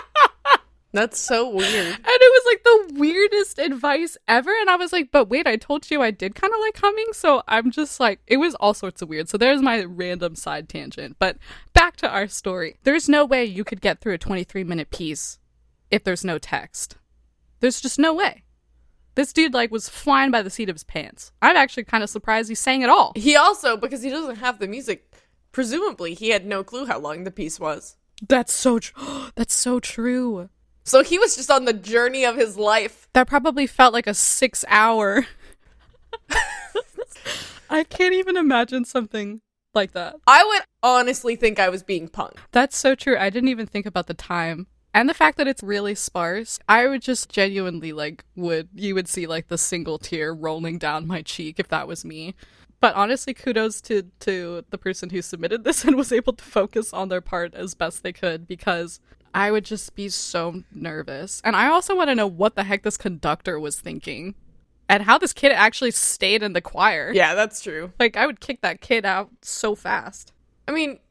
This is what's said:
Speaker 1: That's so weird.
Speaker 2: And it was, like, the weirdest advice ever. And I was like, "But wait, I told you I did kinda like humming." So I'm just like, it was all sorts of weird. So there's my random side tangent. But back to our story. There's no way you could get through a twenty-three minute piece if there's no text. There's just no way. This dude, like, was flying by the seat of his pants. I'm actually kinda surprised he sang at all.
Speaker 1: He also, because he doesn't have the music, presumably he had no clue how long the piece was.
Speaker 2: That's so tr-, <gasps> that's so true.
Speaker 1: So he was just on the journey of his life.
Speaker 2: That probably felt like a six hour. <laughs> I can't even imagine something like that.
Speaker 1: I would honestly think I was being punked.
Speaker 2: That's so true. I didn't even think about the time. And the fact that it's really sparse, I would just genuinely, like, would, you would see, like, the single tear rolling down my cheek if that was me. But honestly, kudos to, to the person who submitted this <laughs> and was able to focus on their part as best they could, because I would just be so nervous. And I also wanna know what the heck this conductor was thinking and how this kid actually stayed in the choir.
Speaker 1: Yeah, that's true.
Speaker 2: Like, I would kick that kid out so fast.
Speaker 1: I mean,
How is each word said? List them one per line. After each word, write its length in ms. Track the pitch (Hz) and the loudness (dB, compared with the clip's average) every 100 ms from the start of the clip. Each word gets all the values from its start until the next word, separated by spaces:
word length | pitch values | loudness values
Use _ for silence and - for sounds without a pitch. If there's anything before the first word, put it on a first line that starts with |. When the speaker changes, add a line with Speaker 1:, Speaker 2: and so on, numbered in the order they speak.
| - 605 554 - - - - _ _ 202 | 6 4 2 2 2 2 2 _ _ -2
Speaker 1:
That's 240 | 226 - | -2 -4
so 300 | - 233 247 | -2 0 0
weird. 380 | 196 196 214 - | 0 0 0 -2
Speaker 2:
And 180 | - - | -4 0
it 0 | |
was, 380 | 494 508 508 480 | 8 10 10 6
like, 180 | 440 | 4
the 360 | 480 453 381 285 | 6 6 6 0
weirdest 600 | 302 349 403 415 392 - | 0 2 2 2 -2 -2
advice 580 | 302 269 285 285 330 - - | -4 -2 0 0 -2 -6 0
ever. 200 | 233 269 440 | 2 2 2
And 80 | 392 | 2
I 80 | 359 | 2
was 160 | 359 | 0
like, 180 | 359 285 | -2 2
"But 160 | 285 214 | 2 4
wait, 180 | 254 302 | 2 0
I 120 | 226 | -2
told 340 | - 294 - | -2 -6 -2
you 100 | 294 | 0
I 100 | 233 | 0
did 240 | 202 190 - | -2 -8 -4
kinda 200 | 392 453 | -2 -2
like 200 | 440 427 | -2 0
humming." 300 | 403 427 453 | 0 0 -4
So 320 | 427 330 269 - | -2 2 2 2
I'm 200 | 220 233 | 0 0
just 300 | 240 294 - | -2 -6 0
like, 220 | 240 196 - | 0 0 0
it 100 | 262 | 2
was 180 | 339 - | 2 0
all 180 | 202 | 0
sorts 280 | 208 190 - | 0 -4 -10
of 80 | 165 | -10
weird. 180 | 156 165 | -8 -6
So 100 | 202 | 0
there's 240 | 247 285 | 2 4
my 220 | 262 233 | 2 0
random 520 | 180 180 180 175 175 165 | -4 -6 -6 -4 -6 -6
side 340 | - 151 156 | -8 -8 -10
tangent. 480 | 160 139 - 139 - | -12 -12 -12 -14 -2
But 180 | 190 - - - - | -2 -2 -12 -20 0
back 240 | - 349 - | 2 2 0
to 120 | 247 | -4
our 200 | 196 202 | -2 -4
story. 480 | - 202 185 165 - | -6 -8 -6 -8 -4
There's 260 | - 311 294 | 0 2 4
no 160 | 294 285 | 4 4
way 180 | 262 | 2
you 220 | 233 185 208 | 0 -4 -8
could 160 | 196 | -4
get 180 | 202 165 | -4 -2
through 140 | 226 | -4
a 40 | 180 | -6
twenty-three 460 | - 190 180 196 | -4 -6 -6 -8
minute 260 | 175 170 147 | -6 -6 -6
piece 480 | - 165 151 - - _ _ _ _ _ | -8 -8 -8 -10 -14 _ _ _ _ _
if 100 | 208 - | -2 0
there's 180 | 180 | -4
no 140 | 190 160 | -4 -6
text. 580 | - - - - - - _ _ _ _ _ _ | -6 -8 -8 -12 -12 -14 _ _ _ _ _ _
There's 220 | 247 247 | -2 0
just 180 | 262 - | -4 0
no 140 | 320 | 2
way. 300 | 320 403 - _ _ _ _ _ _ _ - | 2 -2 -4 _ _ _ _ _ _ _ -4
This 180 | 185 | 0
dude, 200 | - 320 | 2 2
like, 180 | 247 233 | 0 -2
was 180 | 220 - | -4 -10
flying 420 | - - 277 269 | -6 2 2 4
by 120 | 240 | 2
the 60 | 190 | -2
seat 200 | - 208 | -6 -8
of 60 | 156 | -8
his 80 | - | -10
pants. 480 | 160 - - - _ | -10 -10 -14 -20 _
I'm 160 | 247 349 | 4 4
actually 260 | 269 - | 2 -2
kinda 240 | 214 226 214 | -4 -2 -2
surprised 400 | - - 220 220 | -6 -2 -2 -2
he 80 | 226 | -4
sang 280 | - 262 | -2 0
at 60 | 254 | 4
all. 220 | 359 - - | 6 4 2
Speaker 1:
He 180 | 240 294 | 4 6
also, 400 | 339 403 262 220 | 6 4 0 -2
because 260 | 233 254 | -4 -6
he 80 | 254 | -6
doesn't 280 | 285 302 226 | -6 -6 -6
have 220 | 254 226 | -6 -4
the 80 | 196 | -8
music, 440 | 226 254 185 _ _ _ _ _ | -8 -8 -10 _ _ _ _ _
presumably 600 | - 247 294 403 226 170 | -6 -4 -2 -4 -4 -8
he 160 | 175 220 | -6 0
had 160 | 214 185 | 0 -2
no 180 | 196 | -6
clue 220 | 196 247 269 | -6 -8 -6
how 140 | 185 | -4
long 260 | 147 156 185 | -6 -10 -10
the 60 | |
piece 280 | 180 160 - | -10 -10 -8
was. 380 | 160 147 - - _ - 202 | -8 -8 -12 -20 _ -18 2
Speaker 2:
That's 280 | 262 240 | 2 2
so 260 | - 262 233 | 0 2 0
tr-, 180 | - - | -2 -12
<gasps> 380 | 277 277 262 - | -12 -12 -10 -6
that's 180 | 226 | -2
so 280 | - 247 247 | -2 -2 -2
true. 640 | - - 233 254 247 196 180 _ _ _ - | -4 -6 -2 -2 -2 -6 -10 _ _ _ 4
Speaker 1:
So 160 | 262 | 6
he 140 | - 349 | 6 4
was 180 | 440 - | 2 0
just 140 | 262 | 2
on 160 | 277 254 | 2 4
the 80 | |
journey 520 | 220 185 233 247 262 247 | -2 -2 0 2 2 0
of 100 | 240 | 0
his 220 | 226 196 | -2 0
life. 500 | 208 220 208 - _ | 2 2 0 -8 _
Speaker 2:
That 140 | 254 247 | 2 4
probably 380 | 285 285 277 277 | 2 0 0 0
felt 260 | - 254 | 6 6
like 140 | 226 220 | 6 0
a 80 | |
six 500 | 202 - - 262 - - | 0 0 2 0 0 2
hour. 580 | 208 220 226 202 202 247 - - - _ _ _ _ _ 466 - | 4 6 4 2 0 -2 -8 -20 -20 _ _ _ _ _ -20 -6
<laughs> 60 | - - 855 - 440 - - 480 - - - - - - | -4 -4 -8 -10 -10 -10 -12 -16 -14 -14 -12 -14 -18 -4
I 120 | 311 | -2
can't 300 | 320 - 370 | -2 0 2
even 240 | 370 381 359 | 2 0 0
imagine 480 | 311 247 240 254 240 | 2 2 0 -2 -4
something 560 | 262 220 220 202 214 - _ _ | -4 -4 -8 -10 -12 -18 _ _
like 200 | 220 196 | -2 -2
that. 220 | 180 170 311 - | -4 -10 0 8
Speaker 1:
I 160 | 277 | 8
would 180 | 427 415 - _ | 8 4 -2 _
honestly 520 | 247 247 247 - 240 233 | 2 4 2 0 -2 0
think 240 | 220 208 | 0 2
I 100 | 185 | 0
was 120 | 185 | 0
being 260 | 185 180 165 | -4 -6 -6
punked. 300 | - 143 - - | -10 -10 -12 -2
Speaker 2:
That's 260 | 240 277 - | 0 2 2
so 160 | 269 | 2
true. 240 | 269 - 226 | 2 2 0
I 140 | 196 | 0
didn't 180 | 214 254 | 0 -2
even 160 | 240 214 | -2 -6
think 220 | 208 202 | -8 -6
about 180 | 185 175 | -6 -6
the 80 | |
time. 540 | 170 - 175 165 160 185 _ _ | -8 -6 -4 -4 -6 -12 _ _
And 160 | 208 254 | 2 2
the 60 | 330 | 2
fact 240 | 311 302 | 0 2
that 80 | 277 | -2
it's 160 | 262 | -4
really 320 | 196 202 202 202 | -6 -4 -4 -6
sparse, 640 | - 185 170 190 226 - - | -8 -6 -4 -6 -8 -8 2
I 180 | 220 254 | 4 4
would 140 | 269 | 0
just 280 | - 247 - | -4 -6 -4
genuinely, 600 | - 196 196 185 170 160 | -2 -2 -2 -6 -8 -10
like, 320 | 151 151 165 _ - | -10 -10 -10 _ -10
would, 340 | 175 160 165 190 | -4 -4 -6 -8
you 180 | 202 | -4
would 140 | 190 180 | -4 -4
see, 160 | - 165 | -6 -6
like, 220 | 165 165 | -8 -6
the 100 | 170 | -4
single 400 | - 175 165 160 | -4 -4 -6 -10
tear 360 | - 165 156 | -8 -6 -6
rolling 440 | 165 160 160 165 170 | -6 -6 -6 -6 -6
down 300 | 156 156 160 | -4 -4 -6
my 160 | 180 | -8
cheek 360 | 156 - 156 160 | -8 -12 -8 -8
if 80 | 185 | -4
that 180 | 160 139 | -4 -6
was 180 | 165 165 | -10 -14
me. 300 | 156 160 - - _ _ _ | -14 -16 -16 -20 _ _ _
But 140 | 226 | 2
honestly, 400 | 196 208 262 - | 2 0 -2 -6
kudos 480 | 247 - 226 220 214 | -8 -4 -2 -2 -6
to, 220 | - 208 180 _ | -4 -4 -4 _
to 440 | - 185 175 170 - | -6 -4 -6 -12 -12
the 80 | 196 | -10
person 320 | 185 185 180 | -8 -8 -8
who 140 | 185 | -10
submitted 400 | - 175 165 226 | -10 -8 -6 -2
this 200 | 226 226 | -2 0
<laughs> 20 | - | 2
and 120 | 269 | 2
was 140 | 277 | 2
able 220 | 247 262 | 0 0
to 100 | - | -4
focus 500 | - 220 196 226 220 | -4 -2 0 -2 -6
on 160 | 180 190 | -6 -6
their 120 | 180 | -6
part 340 | - 180 170 - | -6 -6 -8 -8
as 180 | 180 | -12
best 300 | - 165 - | -8 -8 -6
they 100 | 185 | -12
could, 340 | 175 180 165 170 | -6 -6 -6 -10
because 520 | 180 - 175 170 - _ _ _ | -8 -4 -4 -6 -14 _ _ _
I 180 | 180 202 | -2 0
would 140 | 214 214 | 0 -2
just 300 | 214 - - | -8 -12 -12
be 120 | 202 | -10
so 560 | - - 175 170 175 - | -8 -6 -6 -6 -8 -16
nervous. 720 | - 165 156 151 139 180 - | -14 -12 -12 -12 -12 -12 -6
And 140 | - 202 | 0 2
I 100 | 247 | 4
also 260 | 330 - | 2 2
wanna 220 | 381 311 247 | 0 2 2
know 100 | 208 | 0
what 300 | 170 208 - | 0 0 0
the 80 | |
heck 200 | 196 196 | -2 -4
this 120 | 214 - | -4 -6
conductor 640 | 202 165 240 247 - 156 | -6 -4 -4 -4 -4 -6
was 180 | 151 - | -6 -8
thinking 560 | 170 156 - 131 180 202 - _ _ _ - | -10 -12 -12 -12 -12 -16 -20 _ _ _ 2
and 160 | 202 | 2
how 140 | 202 277 | 6 4
this 160 | - | 4
kid 180 | - 277 | 2 2
actually 400 | 220 214 - 247 | 6 4 2 -2
stayed 500 | - - - 190 214 | -2 -2 -2 0 0
in 120 | 208 | 0
the 80 | 175 | -4
choir. 500 | - - 202 170 143 | -6 0 2 2 0
Speaker 1:
Yeah, 220 | 196 160 180 | 2 4 2
that's 260 | 214 - | 0 -4
true. 300 | - 156 180 - | -10 -10 -10 -2
Speaker 2:
Like, 160 | 233 214 | 0 2
I 100 | 269 | -2
would 140 | 240 | -2
kick 220 | - 247 | -10 -6
that 180 | 190 165 | -4 -6
kid 260 | - 226 196 | -2 -2 0
out 240 | 190 202 _ | -2 -4 _
so 340 | - - 220 208 | -14 -6 -4 -4
fast. 560 | - 208 226 - - _ _ _ - | -4 -6 -6 -16 -20 _ _ _ -8
Speaker 1:
I 20 | |
mean, 280 | 311 302 262 _ | -4 -4 -8 _